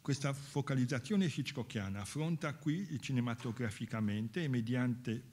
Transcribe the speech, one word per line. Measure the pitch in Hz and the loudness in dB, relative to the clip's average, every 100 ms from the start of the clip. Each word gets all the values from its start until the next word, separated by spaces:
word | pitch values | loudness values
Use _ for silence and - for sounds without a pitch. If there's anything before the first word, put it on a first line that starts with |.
Questa | - 135 147 | 0 0 2
focalizzazione | 139 - 147 139 135 123 135 - 208 180 | -2 -2 -2 2 2 4 2 2 4 4
hitchcockiana | 127 135 - 117 110 98 98 | 2 -4 -2 -4 -2 -2 -2
affronta | 101 143 156 170 156 | -4 -2 0 0 -2
qui | 139 - 156 196 151 | -2 0 0 -2 -6
cinematograficamente | - 131 120 117 127 107 120 - 113 113 107 104 113 180 | 0 2 2 0 -4 -2 -2 -2 -4 0 2 2 0 -2
e | 160 | 0
mediante | 127 113 127 123 120 123 110 - | 0 2 2 2 0 -2 -4 -4